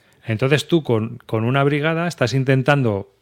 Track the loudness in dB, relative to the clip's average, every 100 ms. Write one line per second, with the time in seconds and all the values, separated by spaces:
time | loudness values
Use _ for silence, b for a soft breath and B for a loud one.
0 | b b -6 -2 0 0 2 -2 0 -2
1 | -2 -8 -6 -2 0 2 2 0 -2 -2
2 | -4 -2 -2 0 2 2 4 2 2 -2
3 | -6 _